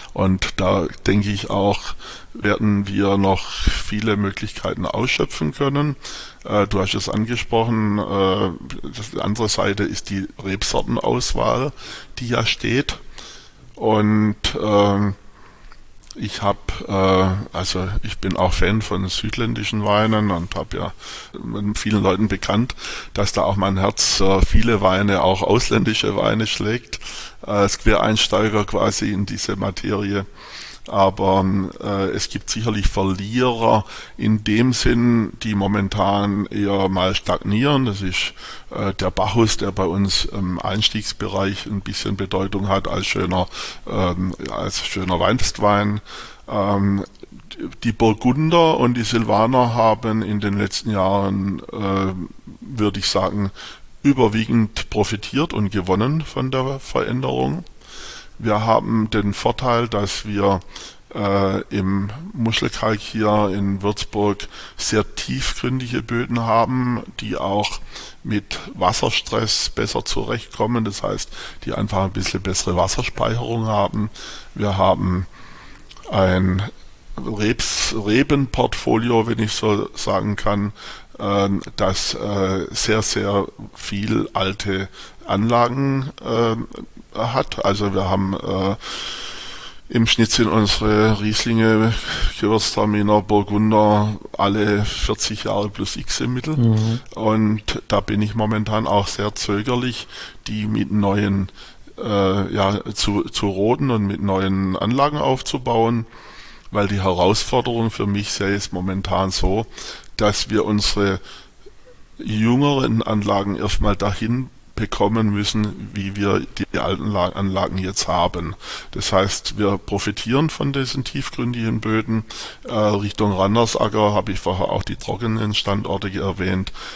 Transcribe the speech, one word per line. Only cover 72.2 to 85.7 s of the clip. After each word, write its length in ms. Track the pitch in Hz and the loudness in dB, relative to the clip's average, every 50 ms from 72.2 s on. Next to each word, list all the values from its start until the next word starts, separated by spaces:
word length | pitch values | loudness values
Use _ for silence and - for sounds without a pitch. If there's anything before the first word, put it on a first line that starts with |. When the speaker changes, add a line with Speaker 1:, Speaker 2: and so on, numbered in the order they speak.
| 92 - - 95 | -4 -2 -4 -4
Speaker 1:
bessere 340 | 98 98 90 - - 92 90 | -4 -2 -4 -2 -2 0 2
Wasserspeicherung 920 | 87 85 85 - - 123 - - - - 113 113 120 120 117 117 113 113 | 2 2 2 0 -2 -4 -4 -4 -2 -2 -2 0 -2 -2 -2 -2 -2 0
haben. 440 | 110 107 101 98 - - 110 107 107 - - - - - - - - - | 0 0 0 0 0 0 -2 -4 -4 -6 -10 -14 -14 -14 -16 -16 -14 -8
Wir 200 | - 104 101 95 | -4 -2 -2 2
haben 500 | 95 95 98 87 - 98 92 90 90 92 - - - - - - - - - - - - - - - - - | 4 4 4 4 4 2 0 0 0 -2 -4 -10 -18 -18 -18 -18 -18 -18 -20 -20 -20 -20 -20 -20 -18 -10 -2
ein 520 | - 101 95 92 92 92 92 92 92 92 104 - - - - - - - - - - | 2 2 4 4 4 4 2 2 2 0 -2 -4 -6 -12 -20 -20 -20 -20 -14 -12 -10
Rebs-, 800 | - 104 120 110 104 104 110 110 - - - - - - - - | -8 -6 -6 -4 0 0 0 0 0 -2 -2 -2 -2 -2 -2 -2
Rebenportfolio, 1300 | - 98 104 110 131 147 - 147 143 139 - - - 123 123 - - - 127 117 110 117 120 117 113 110 117 | -2 0 2 4 4 4 4 2 2 2 0 2 2 2 2 2 -2 0 2 2 2 2 4 2 2 2 2
wenn 100 | 113 113 | 0 0
ich 140 | 107 107 | 0 -2
so 360 | - - - 107 104 101 104 - - | 0 0 2 2 2 2 0 -4 -6
sagen 400 | - - 107 101 98 107 107 101 | -6 -4 -2 0 0 0 -2 -2
kann, 380 | - - 104 104 101 101 104 - - - - - - - - - - | 0 0 0 0 0 0 -2 -4 -10 -16 -16 -16 -18 -18 -20 -12 -6
ähm, 420 | 104 101 98 101 98 98 98 87 - - - | -2 0 2 2 2 2 0 -2 -4 -6 -4
das, 380 | - 101 95 95 - - - - | -2 0 0 0 0 -2 -4 -4
äh, 520 | - - 104 101 101 95 92 92 95 - - | -4 -4 -4 0 0 0 0 0 -2 -4 -4
sehr, 300 | - - - 113 110 110 | -4 -4 0 2 2 2
sehr 440 | 104 - - 104 101 101 101 101 - - - - 107 - - | 2 0 -2 0 0 2 2 2 0 -2 -6 -14 -16 -16 -14
viel 540 | - - - - - 208 - 110 110 104 - | -12 -10 -6 -4 -4 -2 0 0 0 0 0
alte 560 | - 101 95 95 101 - - 101 95 95 95 - - - - - - - - | 0 0 0 0 -2 -4 -4 -2 -2 -2 -4 -6 -10 -18 -18 -18 -18 -14 -4
Anlagen, 840 | - 104 101 107 117 120 120 120 123 | -2 0 0 2 4 4 4 4 4